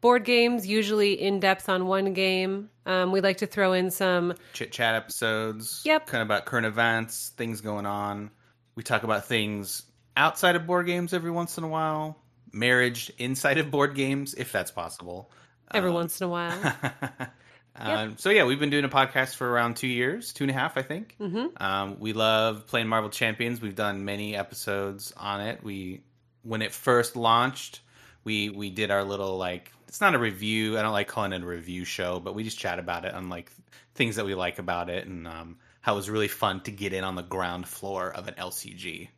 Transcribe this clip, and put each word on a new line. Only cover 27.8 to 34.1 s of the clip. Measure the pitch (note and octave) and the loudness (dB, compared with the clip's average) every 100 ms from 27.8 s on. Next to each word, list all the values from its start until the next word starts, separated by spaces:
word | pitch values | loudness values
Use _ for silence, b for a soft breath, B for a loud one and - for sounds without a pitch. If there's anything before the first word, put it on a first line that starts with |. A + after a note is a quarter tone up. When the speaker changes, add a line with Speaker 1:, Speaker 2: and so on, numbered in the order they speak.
| b b b b | b b b b
Speaker 2:
we, | - G#2+ G#2 | -4 -2 -2
we | G2+ G#2 | -4 -8
did | F#2 G#2+ | -2 2
our | G2+ | 2
little, | G2 G2 G2 F#2+ | 2 -2 -2 -2
like, | F2+ F2+ - _ - | -4 -6 -10 _ -16
it's | - | 2
not | G#3 | 4
a | D3+ | 4
review. | A#2 F#2 G#2+ A2 A2 A2 | 2 -2 -2 0 0 2
I | |
don't | G#2+ | 0
like | G#2 G2+ | 0 -2
calling | - G2+ | -2 -2
it | F#2 | -4
a | F2 | -6
review | F2 E2+ F2+ | -10 -8 -8
show, | F2+ - F2+ F2+ | -6 -4 -4 -4
but | F2+ G2 | -6 -8
we | |
just | A2 - | -8 -6
chat | G2 F2 | -6 -6
about | F2 E2+ F2+ | -4 -6 -6
it | F#2+ | -8
on, | F#2 | -8
like, | F2+ - - _ b b - | -10 -12 -20 _ b b -2
things | A#2+ | -2